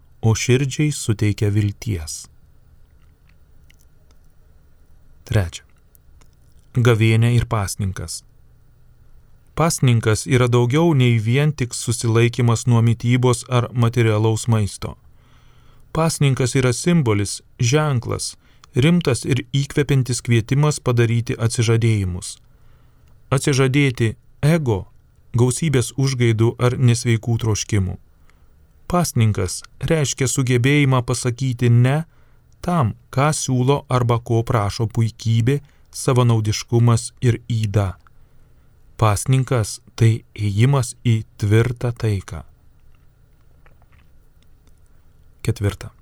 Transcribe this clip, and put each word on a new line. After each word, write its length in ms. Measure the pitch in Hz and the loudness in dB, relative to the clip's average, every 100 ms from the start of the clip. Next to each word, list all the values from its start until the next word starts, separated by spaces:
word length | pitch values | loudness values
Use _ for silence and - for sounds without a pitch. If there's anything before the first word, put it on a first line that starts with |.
| - - | -20 -4
o 120 | 113 107 | 0 0
širdžiai 560 | - 123 139 - 151 | 2 2 0 -2 -2
suteikia 560 | 147 - 107 107 101 104 | -2 -4 -2 -2 0 0
vilties. 800 | 104 104 - - 92 78 - - - - - - - - - - _ _ - - - - - _ - - - - - - - _ - - - - - | 0 0 -4 -8 -8 -8 -14 -16 -20 -20 -20 -20 -20 -20 -20 -20 _ _ -20 -20 -20 -20 -20 _ -20 -20 -20 -20 -20 -20 -20 _ -20 -20 -20 -20 -20
Trečia. 400 | - 107 87 - - - _ _ - - - _ - - - - | -4 -2 -2 -6 -20 -20 _ _ -20 -20 -20 _ -20 -20 -8 0
Gavėnė 580 | 120 113 110 113 117 120 | 2 4 4 4 2 2
ir 100 | - | 0
pasninkas. 720 | 110 95 - 98 90 85 - - - - - - - - - - - - - - - | -2 -4 -4 -6 -6 -12 -14 -18 -20 -20 -20 -20 -20 -20 -20 -20 -20 -20 -20 -10 -2
Pasninkas 720 | 160 - 131 117 113 107 - | -2 2 2 2 2 -2 0
yra 220 | 131 123 | 2 2
daugiau 420 | 120 120 143 170 | 2 2 2 2
nei 240 | 147 123 117 | 4 2 2
vien 360 | 110 127 151 147 | 2 0 0 -2
tik 180 | 120 | -6
susilaikymas 960 | - - 113 117 113 120 120 120 113 - | -6 -6 -4 0 2 2 2 0 0 2
nuo 140 | 117 | 2
mitybos 640 | 117 113 120 127 123 120 - | 2 2 0 2 2 0 -2
ar 240 | 127 117 | -2 -2
materialaus 760 | 123 117 120 113 107 110 110 - | 0 0 2 0 2 0 0 0
maisto. 500 | 113 101 - - - - - _ - - - - - - | 0 0 -6 -12 -14 -20 -20 _ -20 -20 -20 -20 -20 -8
Pasninkas 600 | - 160 - 143 127 127 135 | -2 -2 2 0 2 0 0
yra 140 | 127 | 0
simbolis, 680 | 120 - 175 117 104 101 - - - | 0 0 2 2 0 -2 -8 -12 -4
ženklas, 760 | 117 147 156 127 107 101 - - _ _ - | 0 0 0 -2 -4 -6 -8 -12 _ _ -8
rimtas 520 | - 139 175 156 123 | 0 2 2 0 -2
ir 220 | - 123 120 | -2 -4 -4
įkvepiantis 680 | 139 139 - 135 139 123 120 | -4 -4 -2 0 0 0 -4
kvietimas 600 | - 117 110 135 151 143 | 0 0 2 0 0 0
padaryti 560 | - 120 117 117 117 127 | 0 2 2 0 -2 -4
atsižadėjimus. 1000 | 117 - 113 113 117 110 95 90 - - - - - - - _ - - - | -2 0 0 2 2 0 -2 -6 -10 -16 -20 -20 -20 -20 -20 _ -20 -20 -4
Atsižadėti 880 | 139 131 123 139 139 143 120 113 - - - | -2 0 2 2 2 2 0 -2 -4 -14 -2
ego, 480 | 143 170 135 98 - - _ _ - | 0 2 0 -2 -4 -16 _ _ -6
gausybės 600 | 117 123 - 165 131 117 | 0 0 0 0 0 -2
užgaidų 640 | - 135 131 117 110 117 - | -2 -4 0 0 2 0 0
ar 200 | 123 123 | -2 2
nesveikų 600 | 127 117 123 113 - 113 | 2 2 0 -2 -2 -2
troškimų. 600 | 110 104 - 104 92 92 - _ - _ - _ _ _ - | -2 -4 -2 -2 -2 -6 -16 _ -20 _ -20 _ _ _ -4
Pasninkas 720 | 175 170 - 110 101 95 - - - | -2 0 0 0 0 -4 -8 -14 -8
reiškia 480 | - 160 139 - 127 | -2 0 -2 -2 -2
sugebėjimą 720 | - 127 123 123 147 139 131 | -2 0 2 4 4 4 2
pasakyti 680 | 120 123 127 120 131 120 120 | 0 -4 -4 -4 -4 0 2
ne 340 | 117 123 147 165 _ - _ _ _ | 4 4 0 -4 _ -20 _ _ _
tam, 300 | - 175 113 - _ | -4 -2 -2 -4 _
ką 240 | - 147 | -2 0
siūlo 500 | 151 - 127 123 143 - | 0 -2 0 0 0 0
arba 340 | 127 120 117 | 0 0 -2
ko 240 | - 113 | 0 -2
prašo 440 | 113 117 101 - 113 | 0 0 -2 -4 -4
puikybė, 760 | - 113 - 110 113 117 143 - _ _ | -2 -2 -2 -2 0 2 0 -4 _ _
savanaudiškumas 1200 | - - 123 120 113 107 107 - 117 120 113 - - | -6 0 2 4 2 0 -4 -2 2 4 2 0 -4
ir 220 | 123 110 - | -2 -2 -2
yda. 480 | 113 107 104 98 87 - - - - - - _ _ - | -4 -2 -2 -2 -6 -16 -20 -20 -20 -20 -20 _ _ -20
Pasninkas 880 | - 110 101 - 131 127 127 104 - - - | -2 0 0 0 0 0 -2 -2 -8 -14 2
tai 280 | 113 110 - | 2 2 -4
ėjimas 640 | - 104 101 123 139 123 - | -8 -4 2 2 2 -2 -4
į 240 | 123 110 110 | -2 -2 -4
tvirtą 580 | - 104 110 117 120 120 | -6 0 2 2 -2 -8
taiką. 520 | 120 110 98 - 80 - - - - - - - _ _ _ _ - - - _ - - - - _ - - - - _ - - - - - | -4 -4 -4 -6 -14 -16 -20 -20 -20 -20 -20 -20 _ _ _ _ -20 -20 -20 _ -20 -20 -20 -20 _ -20 -20 -20 -20 _ -20 -20 -20 -20 -10
Ketvirta. 500 | - 113 101 - - - | -8 -4 -4 -4 -10 -20